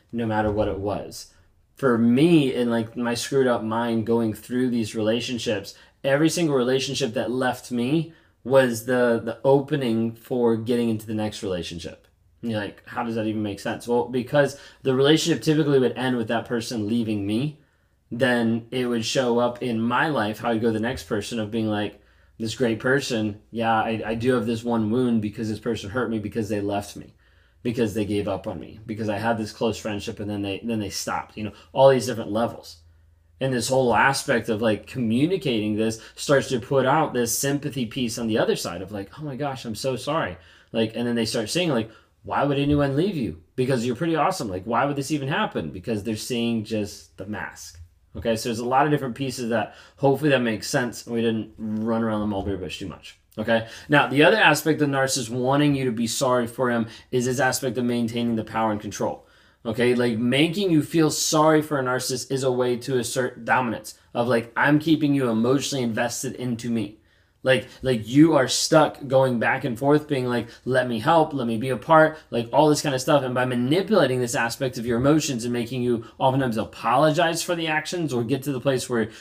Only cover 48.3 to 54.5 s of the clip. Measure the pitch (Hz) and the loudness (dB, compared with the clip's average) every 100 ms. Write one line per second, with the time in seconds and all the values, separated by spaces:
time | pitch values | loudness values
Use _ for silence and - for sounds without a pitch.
48.3 | 110 123 113 123 135 151 143 135 117 135 | 0 -2 -4 0 2 4 2 -2 -6 -6
49.3 | 123 117 113 - - - - 139 135 151 | -4 -2 -2 -2 -10 -20 0 2 2 4
50.3 | 127 120 104 - 139 117 - - 117 113 | 2 2 -2 -2 -2 -2 -6 -6 -2 0
51.3 | 110 104 - 110 107 110 113 113 107 104 | -2 -6 -10 -6 -4 -2 0 0 -2 -2
52.3 | 98 92 92 80 - 95 67 - - _ | -2 -4 -6 -6 -10 -12 -14 -18 -20 _
53.3 | - 110 113 - - - 147 123 135 165 | -6 0 0 -2 -10 2 4 4 6 6
54.3 | 220 180 | 8 6